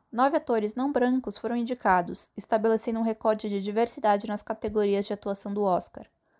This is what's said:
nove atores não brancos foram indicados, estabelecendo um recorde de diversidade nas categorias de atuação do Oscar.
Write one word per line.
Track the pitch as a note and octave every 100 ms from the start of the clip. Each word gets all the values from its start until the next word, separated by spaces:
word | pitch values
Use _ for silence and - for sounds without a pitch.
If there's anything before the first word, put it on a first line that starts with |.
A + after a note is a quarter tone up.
| _
nove | A3 C#4 D#4
atores | - A3+ G#3
não | B3 C#4
brancos | C#4+ B3 B3+ B3+ -
foram | A3 A#3+
indicados, | A#3 B3 G#3 F3+ F3 F#3+ -
estabelecendo | - - A3 A3+ A3 A#3+ A3+
um |
recorde | A3+ A3 A3+ A3 G#3
de | G3+
diversidade | G3 G#3 A#3 - G#3+ G#3 G#3
nas | G#3
categorias | - A3 G#3+ G#3+ G3+ G3+
de | G3+
atuação | G#3 G3+ G3+ G#3
do | G3+
Oscar. | G3+ F3 - - - _ _